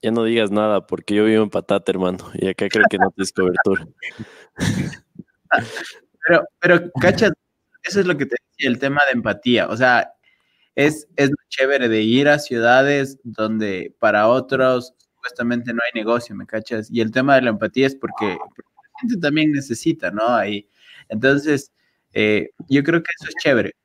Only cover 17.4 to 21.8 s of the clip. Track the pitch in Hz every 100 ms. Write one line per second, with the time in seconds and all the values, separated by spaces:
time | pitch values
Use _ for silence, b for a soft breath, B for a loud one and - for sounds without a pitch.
17.4 | 123 107 110 127 135 135 - - 104 87
18.4 | - _ - _ _ - 240 220 151 151
19.4 | 156 143 139 113 165 156 90 101 117 120
20.4 | 98 101 - b b b b 113 131 139
21.4 | 151 139 - _